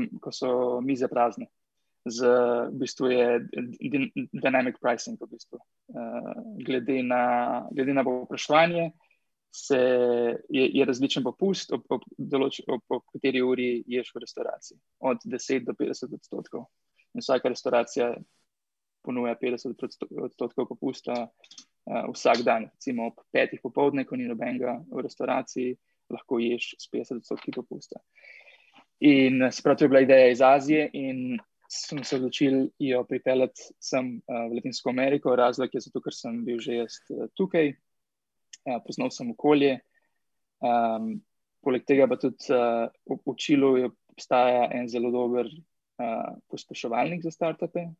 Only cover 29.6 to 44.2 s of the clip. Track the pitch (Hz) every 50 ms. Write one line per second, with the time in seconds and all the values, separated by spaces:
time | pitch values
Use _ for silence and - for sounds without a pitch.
29.6 | - 147 139 - 151 139 135 135 135 127 135 131 131 123 123 120 131 131 135 143
30.6 | 135 143 156 156 147 147 - 143 135 135 131 131 127 127 123 113 - _ _ _
31.6 | _ _ - - - - 165 147 123 - - 131 127 123 - - 147 139 135 135
32.6 | 131 - - _ 143 135 127 123 123 - 135 123 - 131 131 131 131 123 - -
33.6 | - - - _ - - - 131 127 127 120 117 - - 131 117 117 113 120 120
34.6 | 117 - 120 - - 127 123 127 131 139 143 143 - 135 123 127 123 120 123 131
35.6 | 127 120 - 131 - - - - - 147 - - - 123 117 120 117 113 120 117
36.6 | 110 - 120 117 117 113 - - - - - 123 117 117 - - 190 185 - 175
37.6 | 156 143 139 - _ _ _ _ _ _ _ _ _ _ _ _ _ _ - -
38.6 | _ 135 127 113 - - 123 - 123 131 - - 127 120 113 - - 147 151 147
39.6 | 139 139 131 127 - _ _ _ _ _ _ _ _ _ _ _ _ _ _ _
40.6 | - 123 120 120 117 113 113 110 113 110 110 107 - _ _ _ _ _ _ _
41.6 | _ 143 131 117 - - 139 135 135 120 127 127 - 135 117 - - - 139 123
42.6 | 120 117 117 117 117 117 - _ _ - 139 123 - - 127 - - - 156 139
43.6 | 135 135 131 127 127 120 - _ _ _ _ -